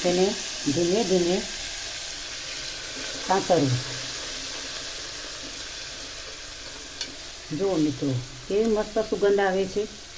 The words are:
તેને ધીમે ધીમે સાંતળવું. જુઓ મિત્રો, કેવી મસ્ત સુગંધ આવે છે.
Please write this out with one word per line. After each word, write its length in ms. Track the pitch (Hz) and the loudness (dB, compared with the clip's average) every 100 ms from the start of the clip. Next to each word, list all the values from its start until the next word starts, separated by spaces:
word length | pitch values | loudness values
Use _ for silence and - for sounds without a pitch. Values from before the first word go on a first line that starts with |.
તેને 300 | 180 175 190 233 - - - | 4 6 4 2 -4 -2 0
ધીમે 300 | 143 175 190 | 2 4 4
ધીમે 380 | 214 185 170 190 220 - - - - - - - - - - - - - - - - - - | 6 6 6 4 0 -6 -6 -6 -6 -6 -6 -6 -8 -8 -6 -6 -6 -6 -6 -6 -4 -4 2
સાંતળવું. 420 | 190 - 175 143 123 - - - - - - - - - - - - - - - - 165 - - - - - - - - - - - - - - - - - - - - 156 | 2 6 6 6 4 0 -4 -4 -4 -4 -4 -4 -6 -6 -6 -6 -6 -8 -8 -8 -8 -8 -8 -8 -8 -8 -8 -8 -8 -10 -10 -10 -10 -10 -10 -10 -8 -8 -8 -10 -10 -6 -2
જુઓ 180 | 196 175 | 2 4
મિત્રો, 380 | 151 131 143 127 - - - | 4 2 0 0 -2 -10 0
કેવી 180 | 196 226 | 2 4
મસ્ત 340 | 214 208 - | 4 2 0
સુગંધ 400 | 214 202 202 202 | 0 4 4 6
આવે 260 | 196 185 190 | 4 2 0
છે. 420 | 202 214 - - | 0 -4 -6 -14